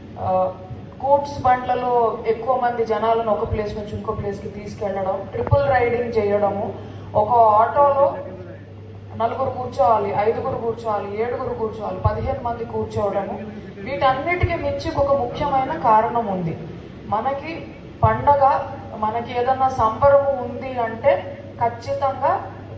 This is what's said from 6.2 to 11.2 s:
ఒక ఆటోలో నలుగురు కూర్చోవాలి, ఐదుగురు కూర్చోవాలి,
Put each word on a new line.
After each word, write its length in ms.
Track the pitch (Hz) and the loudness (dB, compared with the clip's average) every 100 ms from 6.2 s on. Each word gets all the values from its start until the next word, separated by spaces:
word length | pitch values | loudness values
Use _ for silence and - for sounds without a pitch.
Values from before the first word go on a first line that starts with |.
| 202 202 202 202 233 - - - - - | 2 2 2 0 -4 -8 -12 -14 -4 0
ఒక 140 | 208 | 4
ఆటోలో 840 | 240 220 208 233 285 285 277 277 277 - - - - - - - - - - | 6 8 8 4 6 4 6 2 2 -8 -12 -14 -16 -16 -18 -16 -16 -12 -4
నలుగురు 320 | 233 240 262 | -2 -2 -4
కూర్చోవాలి, 640 | 254 247 262 277 214 202 196 | -4 -4 2 4 4 2 0
ఐదుగురు 380 | 214 226 202 170 | 2 0 -2 -4
కూర్చోవాలి, 640 | 226 220 226 208 196 202 | -4 -4 -2 -2 -2 -2